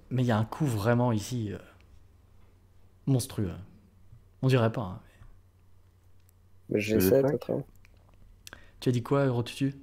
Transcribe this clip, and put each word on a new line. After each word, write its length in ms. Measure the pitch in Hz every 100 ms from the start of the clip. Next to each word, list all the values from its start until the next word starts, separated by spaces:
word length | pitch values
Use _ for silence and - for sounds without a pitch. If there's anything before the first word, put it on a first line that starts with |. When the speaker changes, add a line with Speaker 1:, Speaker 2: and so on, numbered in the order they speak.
| -
Speaker 1:
Mais 120 | 127
il 40 | 123
y 60 |
a 60 | 107
un 60 |
coup 220 | 110 - 151
vraiment 460 | 110 104 120 123
ici, 400 | 110 101 123 104
euh, 60 | 98 - - - - - - - - - - _ - - - -
monstrueux. 460 | 131 - - 95 87 - - - _ - - - -
On 60 | 131
dirait 240 | 127 113
pas, 80 | 120
hein, 180 | 98 95 - - - - - _ - - - _ _ - - _ - - -
mais 80 | 107
Speaker 2:
Mais 40 |
G 200 | 104 107
sept, 220 | 92 135
Speaker 3:
G 60 | 135
cinq 60 |
Speaker 2:
autrement. 320 | 147 - 120 - - - - - - - - - - - -
Speaker 1:
Tu 80 | -
as 40 |
dit 100 | 123
quoi, 240 | 113 139 139
Eurotutu ? 480 | 120 117 - 139 139